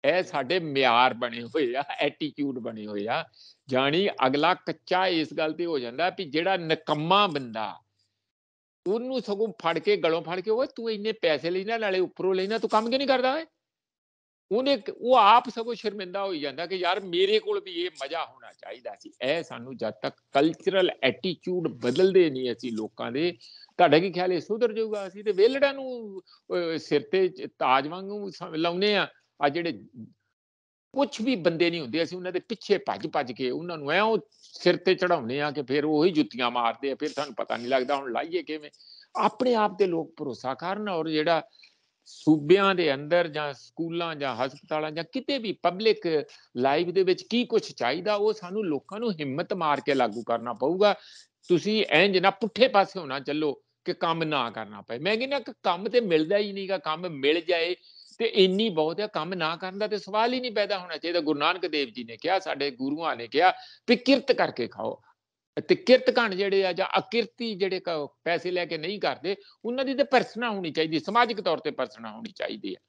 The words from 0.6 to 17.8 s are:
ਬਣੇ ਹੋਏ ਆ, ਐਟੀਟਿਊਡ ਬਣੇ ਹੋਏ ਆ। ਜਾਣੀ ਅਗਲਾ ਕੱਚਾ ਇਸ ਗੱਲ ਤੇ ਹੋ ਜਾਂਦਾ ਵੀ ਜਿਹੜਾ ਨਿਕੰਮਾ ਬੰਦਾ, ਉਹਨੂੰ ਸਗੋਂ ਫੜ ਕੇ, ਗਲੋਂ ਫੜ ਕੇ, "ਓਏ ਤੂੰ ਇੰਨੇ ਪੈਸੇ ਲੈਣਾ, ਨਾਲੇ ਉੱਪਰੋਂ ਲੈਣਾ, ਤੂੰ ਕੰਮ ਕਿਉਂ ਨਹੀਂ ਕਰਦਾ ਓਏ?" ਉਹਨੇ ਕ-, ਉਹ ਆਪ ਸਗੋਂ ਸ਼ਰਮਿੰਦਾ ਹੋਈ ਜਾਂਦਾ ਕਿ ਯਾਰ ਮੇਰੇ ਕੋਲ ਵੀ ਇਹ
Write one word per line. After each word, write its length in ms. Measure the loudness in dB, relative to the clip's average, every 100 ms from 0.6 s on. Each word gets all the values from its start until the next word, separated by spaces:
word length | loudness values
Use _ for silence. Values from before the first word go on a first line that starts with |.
| 0 2 4 6 4
ਬਣੇ 280 | 2 -6 -6
ਹੋਏ 320 | -6 -2 0
ਆ, 100 | -2 -6 -2
ਐਟੀਟਿਊਡ 600 | -4 -2 -8 -4 -6 -4
ਬਣੇ 280 | -8 -10 -8
ਹੋਏ 200 | -6 -4
ਆ। 180 | -4 -6 _ -20 _ -4
ਜਾਣੀ 400 | 0 2 2 -2 2 0
ਅਗਲਾ 280 | 2 2
ਕੱਚਾ 520 | 0 -4 -10 -2 0 2
ਇਸ 280 | 0 -2
ਗੱਲ 180 | -4 -4
ਤੇ 140 | -2 -4
ਹੋ 120 | -4
ਜਾਂਦਾ 320 | -6 -2 -2
ਵੀ 140 | -2
ਜਿਹੜਾ 320 | -4 -2 0 0
ਨਿਕੰਮਾ 720 | 0 -4 -2 -2 2 4 2
ਬੰਦਾ, 540 | 0 -8 -8 -10 -10 _ _ _ _ _ _ _ _ _ _ -4
ਉਹਨੂੰ 340 | -2 -2 -4
ਸਗੋਂ 280 | -4 -2 -2
ਫੜ 300 | -2 -2 0
ਕੇ, 180 | 0 2
ਗਲੋਂ 260 | 2 0
ਫੜ 180 | -2 -6
ਕੇ, 100 | -2
"ਓਏ 160 | -2 -2
ਤੂੰ 240 | -4 -6
ਇੰਨੇ 220 | -4 -6
ਪੈਸੇ 380 | -2 0 0 0
ਲੈਣਾ, 280 | -4 -2 -2
ਨਾਲੇ 200 | 0 0
ਉੱਪਰੋਂ 360 | -2 -2 -2
ਲੈਣਾ, 240 | 0 0 -2
ਤੂੰ 120 | 0
ਕੰਮ 180 | 0 2
ਕਿਉਂ 100 | -2
ਨਹੀਂ 100 | 2
ਕਰਦਾ 260 | 2 2
ਓਏ?" 120 | -2 -6 _ _ _ _ _ _ _ _ _ _
ਉਹਨੇ 240 | 0 2 0
ਕ-, 140 | -2
ਉਹ 260 | -6 4 8
ਆਪ 320 | 10 8 6
ਸਗੋਂ 260 | -8 -8
ਸ਼ਰਮਿੰਦਾ 500 | -6 -6 -6 -8 -6
ਹੋਈ 160 | -4 -4
ਜਾਂਦਾ 260 | -6 -6 -6
ਕਿ 100 | -2
ਯਾਰ 240 | 0 0
ਮੇਰੇ 380 | -2 0 4 2
ਕੋਲ 220 | 2 -6
ਵੀ 120 | -6
ਇਹ 180 | -8